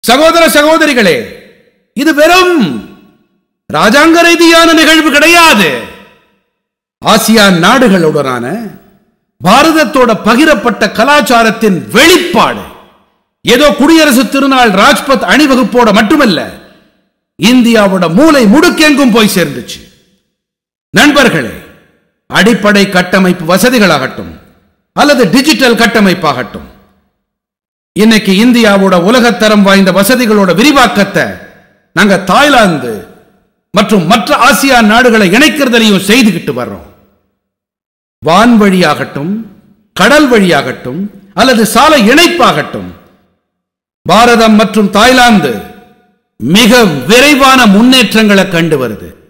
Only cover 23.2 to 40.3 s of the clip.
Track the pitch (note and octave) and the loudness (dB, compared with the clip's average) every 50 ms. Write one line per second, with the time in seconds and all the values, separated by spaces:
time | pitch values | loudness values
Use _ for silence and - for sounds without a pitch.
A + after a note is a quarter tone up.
23.2 | F#3+ F3+ F3 F3+ E3 D#3 F3+ F#3+ - B3 C4 A#3+ G3+ F3+ D#3+ C#3 C3 B2 - - | 0 0 -2 -4 -4 -4 -2 0 0 0 0 0 0 0 0 -2 -4 -8 -10 -12
24.2 | F#2+ E2+ D#2+ - _ _ _ _ _ _ _ _ _ _ _ F3+ A#3+ C#4+ C#4+ C4+ | -16 -16 -18 -20 _ _ _ _ _ _ _ _ _ _ _ -2 0 0 2 0
25.2 | A#3+ E3+ D3+ C4+ C4 D4 D#4 - C4 B3+ A#3 G#3 A#3 A3+ - A3+ G3+ F#3+ F3 E3 | 0 2 2 0 0 0 -2 0 0 0 0 0 -2 -2 0 0 0 0 -2 -2
26.2 | E3 D3+ C3+ A#2+ B2+ - - F2 C#2+ - - _ _ _ _ _ _ _ _ _ | -4 -4 -4 -4 -10 -12 -14 -18 -18 -20 -20 _ _ _ _ _ _ _ _ _
27.2 | _ _ _ _ _ _ _ _ _ _ _ _ _ _ _ E3+ G#3 A3+ A3+ G#3 | _ _ _ _ _ _ _ _ _ _ _ _ _ _ _ 0 0 2 2 0
28.2 | F3+ F#3 F#3+ F#3 A#3 B3+ A#3+ A#3+ A3+ G#3 G3+ G3 G3 F#3+ F#3 F3+ E3+ G3 B3 B3+ | 0 0 0 0 2 2 2 2 2 2 2 2 0 0 0 0 0 0 0 0
29.2 | A#3 A#3+ G#3 F3+ G#3+ G#3+ G#3+ G#3 G3 G3 G3 G3 G3 F#3 F3 F#3 G3 - C4 B3 | 0 0 0 0 0 0 2 2 2 2 2 2 2 0 0 0 0 0 0 -2
30.2 | B3+ G#3 G#3+ G#3 G3 F#3 E3 F3 B3 D4+ C#4 C#4 B3 G#3 D#3 G3 G3 G3 - E3 | 0 0 0 0 0 0 0 0 0 2 2 2 0 0 0 -2 -4 -2 -2 -6
31.2 | C3+ G#2+ F#2 E2+ - - _ _ _ _ _ _ _ _ _ D#3+ G3+ G#3 G3 E3+ | -6 -6 -8 -14 -20 -20 _ _ _ _ _ _ _ _ _ -2 0 0 0 -2
32.2 | F3+ - F#3 A#3+ C#4+ D4 C#4 B3 G#3+ F#3+ E3 C#3 B2+ A#2+ A2 G2 F2 - - _ | -2 -2 0 0 2 2 2 2 2 0 0 -4 -6 -8 -10 -12 -14 -18 -20 _
33.2 | _ _ _ _ _ _ _ _ _ _ - F#3+ G#3+ G3+ G#3+ G3+ D#3+ D#3+ A3+ B3 | _ _ _ _ _ _ _ _ _ _ -4 -4 -2 0 0 -2 0 0 -2 -2
34.2 | - - C#4+ C4 A3+ C4 C4+ C#4 - C#4 C4 A#3+ A3 G#3 G#3+ A#3+ B3 B3 A3 A3 | -2 -4 -2 0 0 0 0 0 0 0 2 2 2 2 2 2 2 2 2 2
35.2 | G3+ F3 F3+ A#3 D4+ D#4+ D#4 D4+ C#4 B3+ A#3 A#3 A3+ G#3+ G3+ F#3 F#3+ G3 G#3+ C4 | 0 0 2 2 0 0 0 -2 -2 0 0 0 2 2 0 0 0 0 0 2
36.2 | B3 G#3+ E3+ E3 - - B2+ B2 B2 A#2 G2 F2 - - _ _ _ _ _ _ | 2 0 0 -2 -6 -8 -8 -8 -8 -10 -12 -16 -18 -20 _ _ _ _ _ _
37.2 | _ _ _ _ _ _ _ _ _ _ _ _ _ _ _ _ _ _ _ _ | _ _ _ _ _ _ _ _ _ _ _ _ _ _ _ _ _ _ _ _
38.2 | - D3 E3 F#3+ A3+ B3 A#3+ G#3+ G#3 G3+ F#3 F#3 F3 D3+ D3 B2+ C#3 - - C#3 | -4 0 0 2 2 2 2 2 2 2 0 0 0 0 -2 -4 -8 -10 -8 -10
39.2 | C#3+ E3+ G#3 A3+ A3+ - - _ _ _ _ _ _ _ _ - F#3 A3 C#4 D4+ | -8 -6 -8 -8 -10 -16 -20 _ _ _ _ _ _ _ _ -2 0 2 2 2
40.2 | D#4 B3+ | 2 2